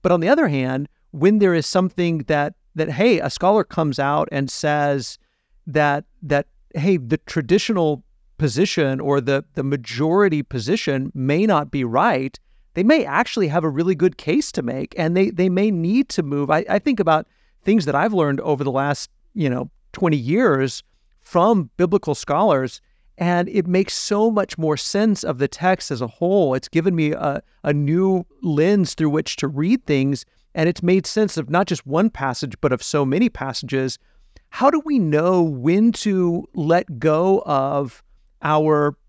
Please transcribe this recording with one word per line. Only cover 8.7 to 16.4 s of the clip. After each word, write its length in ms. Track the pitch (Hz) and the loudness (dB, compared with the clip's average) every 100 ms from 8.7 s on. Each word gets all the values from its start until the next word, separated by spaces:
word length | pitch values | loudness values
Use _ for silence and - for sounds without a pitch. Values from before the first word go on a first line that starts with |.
| - 139 135 | 2 0 0
or 220 | 139 143 | 0 0
the, 220 | 123 139 - | 0 -2 -2
the 100 | - | -6
majority 800 | 135 139 117 113 156 185 202 151 | -4 -4 -6 -4 2 4 4 2
position 680 | - 127 110 214 - 135 135 - | -2 -6 -2 -2 0 -2 -4 -4
may 300 | 131 151 214 | 0 2 2
not 260 | 165 139 | 2 0
be 140 | 143 120 | -4 0
right, 520 | 120 214 139 131 - _ _ _ - | 2 2 0 -4 -10 _ _ _ 0
they 80 | |
may 220 | 208 311 - | 4 4 2
actually 420 | 151 240 - 170 | -2 -2 -2 0
have 160 | 160 | 0
a 60 | 156 | 0
really 260 | 139 170 165 | 0 0 2
good 220 | 180 - | 0 0
case 340 | - 294 - | -2 -2 -2
to 100 | - | -6
make, 320 | 120 - 147 - | -6 -6 -8 -4
and 200 | 160 180 | 0 2
they, 140 | 196 | 2
they 160 | 185 185 | 2 0
may 240 | 180 214 | 2 0
need 380 | 180 165 233 277 | 0 0 0 0
to 120 | - | -2
move. 300 | 147 143 | -2 -2